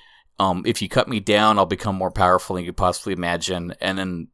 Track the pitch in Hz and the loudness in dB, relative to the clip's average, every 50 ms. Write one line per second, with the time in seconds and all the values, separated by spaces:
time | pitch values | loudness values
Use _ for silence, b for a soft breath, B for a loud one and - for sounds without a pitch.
0 | b b b b b b _ - 98 95 90 90 - 113 113 - 104 92 - 127 | b b b b b b _ 0 0 0 0 0 -2 -2 -2 -2 -4 -2 0 0
1 | 120 - 127 107 98 - 104 104 107 107 110 101 95 85 95 - - 104 95 95 | 0 0 -2 -2 0 2 4 4 6 6 6 4 4 2 0 -2 -4 -4 -2 -2
2 | 92 90 - 104 92 90 92 98 - - 95 90 87 85 - - 98 90 87 - | -2 -2 0 2 4 4 4 4 2 -2 -6 -6 -6 -8 -4 0 0 0 0 -2
3 | - 101 95 87 87 87 87 85 82 92 92 87 87 87 90 - - 95 95 95 | -4 -6 -6 -4 -2 -2 -2 -2 -2 -4 -4 -4 -6 -8 -8 -6 -4 -4 -4 -4
4 | 95 92 90 85 80 - | -4 -6 -6 -8 -10 -12